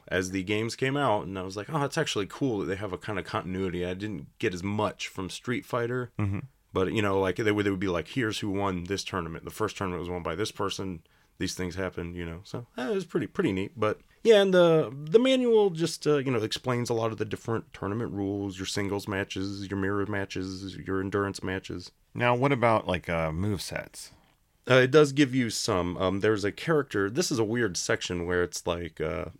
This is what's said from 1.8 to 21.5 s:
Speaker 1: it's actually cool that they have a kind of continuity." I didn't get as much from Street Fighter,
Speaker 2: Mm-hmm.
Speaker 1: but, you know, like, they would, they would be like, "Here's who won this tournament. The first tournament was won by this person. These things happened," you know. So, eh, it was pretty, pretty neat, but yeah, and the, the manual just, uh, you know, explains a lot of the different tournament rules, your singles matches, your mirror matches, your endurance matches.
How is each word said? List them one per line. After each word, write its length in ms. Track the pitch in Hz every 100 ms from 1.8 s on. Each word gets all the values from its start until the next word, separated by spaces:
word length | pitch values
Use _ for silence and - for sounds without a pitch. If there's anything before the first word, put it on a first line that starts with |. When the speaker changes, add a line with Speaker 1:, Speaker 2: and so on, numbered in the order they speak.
Speaker 1:
it's 140 | 139 -
actually 280 | 147 107 95
cool 320 | - 139 104
that 60 | 80
they 100 | 95
have 160 | 101
a 60 | 90
kind 220 | - 98
of 40 | 85
continuity." 600 | 107 90 92 95 87 87
I 80 |
didn't 420 | 92 107 85 - _
get 160 | 110 90
as 80 |
much 440 | 98 107 101 - -
from 220 | - 92
Street 340 | - - 120
Fighter, 460 | - 123 117 117 123 -
Speaker 2:
Mm-hmm. 200 | 104 101 - _ _
Speaker 1:
but, 180 | 92 92
you 100 | 104
know, 160 | 101 98
like, 160 | 95 92
they 160 | 110
would, 160 | 104 101
they 20 |
would 100 | 95
be 80 | 95
like, 200 | 87 80
"Here's 320 | 131 113 104
who 100 | 107
won 360 | 98 98 90 87
this 180 | 95
tournament. 420 | - 95 82 80 87
The 60 |
first 260 | - 107 -
tournament 220 | 98 87
was 80 | 87
won 140 | 90
by 100 | 82
this 180 | 82 107
person. 520 | - 101 - 98 85 - _ _ _
These 160 | 95
things 220 | - 92 85
happened," 400 | 92 - 85 87
you 100 | 85
know. 140 | 85 -
So, 200 | 113 123 -
eh, 100 | 247
it 60 | 196
was 100 | 170
pretty, 220 | - 110
pretty 240 | - 160
neat, 220 | 95 98 110
but 200 | 107 - - _
yeah, 180 | 226 214
and 120 | 196
the, 400 | 180 170 160 113 135
the 220 | 151 214
manual 540 | 262 262 247 226 202
just, 340 | 160 165 - 151
uh, 120 | 147
you 140 | 135
know, 120 | 120
explains 460 | 107 - 127 120 120
a 40 |
lot 180 | 113 113
of 60 | 107
the 80 | 107
different 480 | - - 113 -
tournament 380 | - 98 110 101
rules, 480 | 95 98 101 101 92
your 80 | 92
singles 400 | - 98 101 104
matches, 600 | 98 101 98 98 98 98
your 120 | 98
mirror 260 | 95 101 98
matches, 720 | 101 98 - 92 92 98 92
your 260 | - 95
endurance 400 | 95 101 98 98
matches. 500 | 98